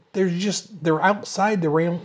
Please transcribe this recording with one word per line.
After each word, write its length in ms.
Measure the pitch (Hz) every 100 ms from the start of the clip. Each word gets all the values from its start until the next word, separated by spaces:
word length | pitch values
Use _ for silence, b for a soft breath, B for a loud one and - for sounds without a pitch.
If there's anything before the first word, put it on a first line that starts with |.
| _
there's 220 | 196 190 175
just, 400 | 202 - - 196
they're 160 | 165 156
outside 600 | 185 208 - - 208 208
the 80 | 160
realm, 320 | 156 170 170